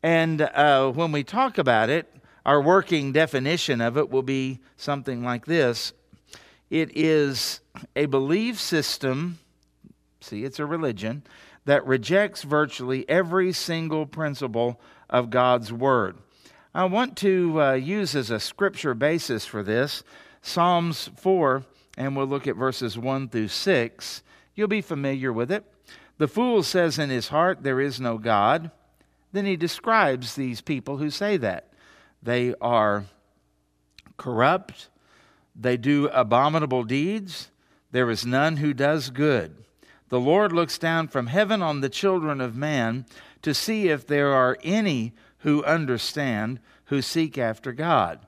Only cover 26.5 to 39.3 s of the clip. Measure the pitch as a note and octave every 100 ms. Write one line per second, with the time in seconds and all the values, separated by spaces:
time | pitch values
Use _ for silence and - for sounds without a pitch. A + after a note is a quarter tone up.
26.5 | A3+ - F#3 E3+ D3+ D3 B2+ G#2+ D3 F3
27.5 | F#3+ C#3 C3 C#3 A#2+ B2+ A2+ A2 G#2+ G#2
28.5 | D#3 E3 _ _ _ _ _ _ F#3+ G3+
29.5 | F3+ E3+ - - A3+ F3+ B2+ B2 C#3 C3
30.5 | A#2 - C#3+ A#2+ C#3 D3+ D3 G3+ G3 A2+
31.5 | F#2 - _ _ - _ _ A2+ B2 B2
32.5 | - A#2 A#2+ G#2+ G#2 G2+ _ _ _ _
33.5 | _ _ _ _ - - _ - A#2 B2+
34.5 | F#3 F#3+ - - _ _ _ _ _ _
35.5 | - A#2+ B2 A#2+ D3 C#3+ A#2+ A2+ A#2+ C#3+
36.5 | D#3+ D3+ B2+ A2+ C3+ D#3 A3 F#3+ D#3+ -
37.5 | _ _ _ _ B2+ B2 A2 A#2+ C3 D3+
38.5 | D#3 D3 C3 C#3 D#3 B2+ B2+ D3+